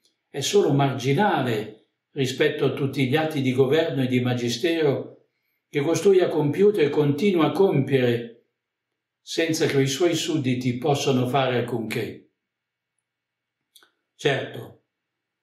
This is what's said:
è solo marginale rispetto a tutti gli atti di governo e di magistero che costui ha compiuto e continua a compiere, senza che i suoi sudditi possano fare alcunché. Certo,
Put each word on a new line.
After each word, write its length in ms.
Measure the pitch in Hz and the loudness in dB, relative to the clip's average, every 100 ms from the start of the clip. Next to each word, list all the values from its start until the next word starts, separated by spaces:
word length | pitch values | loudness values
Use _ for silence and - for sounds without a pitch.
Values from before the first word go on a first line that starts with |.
| _ _ _ | _ _ _
è 120 | 143 | -8
solo 320 | 135 202 170 | 0 2 4
marginale 1160 | 139 139 120 131 139 208 151 123 107 107 - _ _ _ | 2 0 0 0 2 2 2 0 -2 -4 -14 _ _ _
rispetto 520 | 151 123 - 151 - | -4 -4 0 0 2
a 80 | 139 | -2
tutti 360 | - 135 143 123 | 0 -4 -2 0
gli 80 | 151 | 0
atti 260 | 156 147 | -2 -2
di 100 | 127 | -2
governo 500 | 120 131 156 - 139 | 2 2 2 0 -2
e 40 | 123 | 0
di 140 | 123 | 0
magistero 1080 | 120 120 117 - 170 165 147 120 - - _ _ _ _ _ | 0 -2 -4 -2 -2 0 0 -2 -6 -16 _ _ _ _ _
che 120 | 143 | -4
costui 400 | 143 160 202 190 | -2 2 4 4
ha 80 | 170 | 4
compiuto 520 | 160 147 151 202 196 | 0 -2 2 2 4
e 80 | 143 | 0
continua 600 | 151 143 139 208 175 147 | 2 0 2 2 2 0
a 40 | |
compiere, 920 | - 196 151 123 135 123 120 - - _ _ _ _ _ _ _ _ | 2 2 2 0 2 2 0 -6 -16 _ _ _ _ _ _ _ _
senza 460 | - - 160 156 139 | -8 -4 -2 0 0
che 160 | 135 | 2
i 60 | 135 | 0
suoi 260 | - 175 | 2 0
sudditi 640 | 156 - 151 127 123 127 117 | 0 -2 -2 -2 -2 -2 -2
possano 480 | 151 139 147 127 123 | -2 0 0 0 0
fare 320 | 143 131 123 | 0 0 -2
alcunché. 720 | 110 120 107 123 98 92 - _ _ _ _ _ _ _ _ _ _ _ _ _ _ _ _ _ _ | -2 -6 -6 -6 -6 -10 -20 _ _ _ _ _ _ _ _ _ _ _ _ _ _ _ _ _ _
Certo, 720 | _ 147 135 - - - - _ _ _ _ _ _ | _ -2 -2 -6 -12 -16 -20 _ _ _ _ _ _